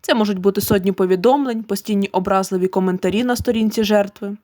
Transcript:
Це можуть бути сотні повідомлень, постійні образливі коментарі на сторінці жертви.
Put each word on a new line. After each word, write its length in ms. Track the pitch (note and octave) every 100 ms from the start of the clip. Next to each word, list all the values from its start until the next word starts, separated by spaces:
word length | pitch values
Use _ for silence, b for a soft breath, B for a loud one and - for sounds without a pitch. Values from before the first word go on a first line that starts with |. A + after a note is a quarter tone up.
Це 120 | -
можуть 260 | C4 G#3 F#3+
бути 220 | F#3+ G3
сотні 300 | - G#3 F#3
повідомлень, 720 | F#3 F#3 F#3 G3+ C#4 C4+ A3+
постійні 440 | A3 G3+ - G3+ G3
образливі 600 | - F#3 F#3+ F#3+ F#3 F#3
коментарі 560 | F#3+ F#3 F#3 F3+ G3
на 120 | B3 A#3+
сторінці 480 | - A3+ A3 A3
жертви. 540 | G#3 G#3 G3+ - G3+ G#3